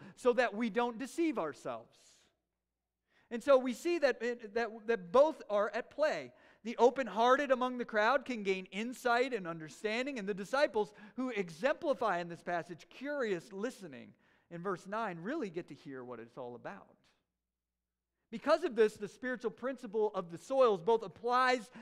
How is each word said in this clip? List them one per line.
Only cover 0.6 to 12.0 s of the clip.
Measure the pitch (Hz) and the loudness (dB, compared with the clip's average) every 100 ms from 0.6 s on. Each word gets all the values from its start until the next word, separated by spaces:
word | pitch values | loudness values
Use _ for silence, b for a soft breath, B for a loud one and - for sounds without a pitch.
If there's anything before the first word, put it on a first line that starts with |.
| 233 | -2
don't | 202 240 226 | 0 0 -2
deceive | 262 - 330 220 | -6 -2 0 0
ourselves. | 160 135 139 113 - _ _ _ _ _ _ _ _ _ _ _ b b b | -4 -6 -8 -8 -10 _ _ _ _ _ _ _ _ _ _ _ b b b
And | 233 | -2
so | 294 262 | 6 6
we | 254 | 6
see | 240 339 339 | -2 -2 2
that, | 277 240 233 240 220 | 2 2 -2 -6 -4
that, | 220 233 226 214 | -2 -2 -4 -2
that | 226 175 | -2 4
both | 240 302 277 - | 8 8 4 -2
are | 208 202 | 0 0
at | - - | -2 -8
play. | - 302 175 127 b b b | -2 0 0 -6 b b b
The | 220 226 | -8 4
open-hearted | 240 262 240 190 240 262 285 | 6 6 0 2 4 6 4
among | 247 254 247 | 0 0 -4
the | 233 | -4
crowd | 220 214 277 | 2 4 2
can | 247 240 | 0 -4
gain | 196 190 185 | -2 -2 -4
insight | 190 233 240 247 233 269 | -8 -8 -4 0 2 2
and | 233 170 | -2 -6
understanding, | 165 156 - 214 226 262 262 | -8 -12 -8 -4 -2 -4 -4
and | 196 | -6
the | |
disciples | 190 196 262 302 220 208 B B - | -6 -2 0 2 2 -2 B B -6
who | 254 | -4
exemplify | 214 180 156 247 - 320 226 | -4 -6 -2 -2 0 -2 0